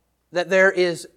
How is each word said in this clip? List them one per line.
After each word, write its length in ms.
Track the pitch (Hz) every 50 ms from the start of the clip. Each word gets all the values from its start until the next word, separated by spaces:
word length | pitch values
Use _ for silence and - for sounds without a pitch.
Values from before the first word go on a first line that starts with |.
| _ _ _ _ _ _
that 180 | 156 175 175 170
there 220 | 190 190 190 196
is 360 | 190 180 180 175 170 160 - - _